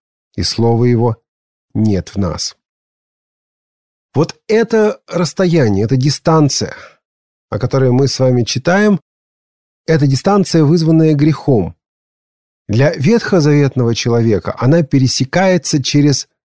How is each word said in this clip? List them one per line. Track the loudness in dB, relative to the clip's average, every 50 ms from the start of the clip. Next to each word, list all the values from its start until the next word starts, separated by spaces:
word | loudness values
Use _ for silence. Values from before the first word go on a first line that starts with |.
| _ _ _ _ _ _ _
и | -8 -6
Слова | -6 -4 -2 0 0 0 2 0
Его | 0 0 0 0 -2 -4 -6 _ _ _ _ _ _ _ _ _ _ _
нет | -2 -2 0 -2 -2 -4 -8
в | -8
нас». | -6 -6 -6 -6 -8 -10 -12 -12 _ _ _ _ _ _ _ _ _ _ _ _ _ _ _ _ _ _ _ _ _ _ _ _ _ _ _ _ _ _ _ _
Вот | -4 -4 -4 -6 _ _
это | -2 -2 0 0 0 0 0 0 0 -2 -6 _
расстояние, | -8 -6 -4 -4 -4 -2 -2 -2 0 2 2 2 2 0 -2 -2
это | 0 0
дистанция, | 0 0 -2 -2 -2 -2 0 2 2 2 2 0 -4 -6 -8 -10 -16 -20 -20 _ _ _ _ _ _ _ _ _ _ _ _
о | -8 -6
которой | -4 -2 0 0 2 2
мы | 2 2 0
с | 0 0 0
вами | 0 2 2 0 0
читаем, | -2 -6 -4 -2 0 0 2 2 2 0 -2 -4 _ _ _ _ _ _ _ _ _ _ _ _ _ _ _ _
это | -2 0 2 2
дистанция, | 2 0 0 0 0 0 2 0 2 2 2 2
вызванная | 2 2 2 2 2 2 4 4 2 2
грехом. | 2 2 0 0 0 0 0 0 0 0 -4 -8 _ _ _ _ _ _ _ _ _ _ _ _ _ _ _ _ _ _
Для | -4 -2 0 0 0 -2
ветхозаветного | 0 0 0 0 0 0 0 0 2 2 2 2 2 2 0 0 -2 -2 -2 -2
человека | -2 -2 0 0 2 2 2 0 0 -2 -6 -6
она | -2 0 2 2 2
пересекается | 0 0 0 0 2 0 0 -2 -4 -2 -2 0 0 2 0 0 -2 -2 -4 -4
через | -4 0 0 2 2 2 0 -2 -6 -12 _ _ _ _